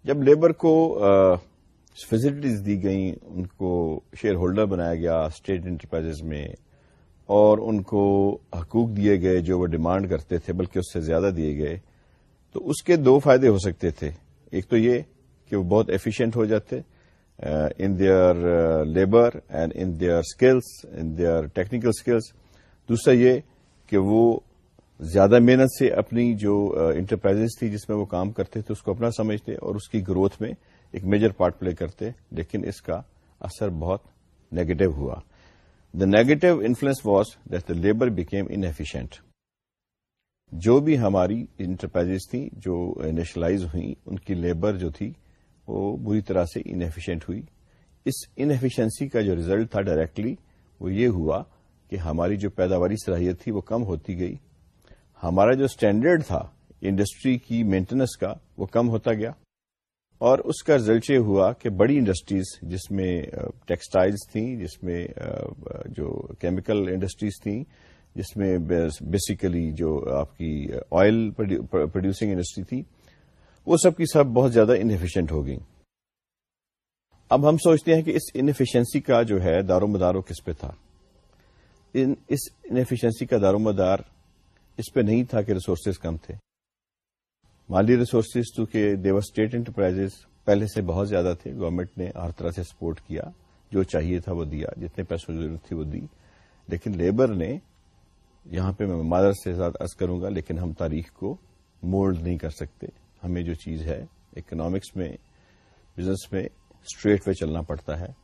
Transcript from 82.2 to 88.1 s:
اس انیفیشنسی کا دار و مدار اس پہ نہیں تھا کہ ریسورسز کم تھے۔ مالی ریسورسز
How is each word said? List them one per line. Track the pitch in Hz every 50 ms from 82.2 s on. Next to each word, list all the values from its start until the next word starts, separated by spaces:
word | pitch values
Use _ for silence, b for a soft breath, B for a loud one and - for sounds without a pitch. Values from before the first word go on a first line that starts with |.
| _ -
اس | 143 139 - - _ _ _
انیفیشنسی | - 117 123 127 - 127 113 - 117 110 - 127
کا | - 123 110
دار | 101 95 95
و | 107
مدار | 110 107 104 95 92 92 98 98 - - _ _ _ _ _ _ _ _ _ _ _ _ _
اس | - 110 -
پہ | _ 139
نہیں | 113 104 113 120 123
تھا | 123 - 110
کہ | 104 110
ریسورسز | 101 92 - - 90 85 - 104 90 -
کم | - 82 82
تھے۔ | 80 - - - 101 _ _ _ _ _ _ _ _ _ _ _ _ _ _ _ _ _ _ _ _ _ _ _ _ _ -
مالی | 90 92 104 113 127
ریسورسز | 120 120 117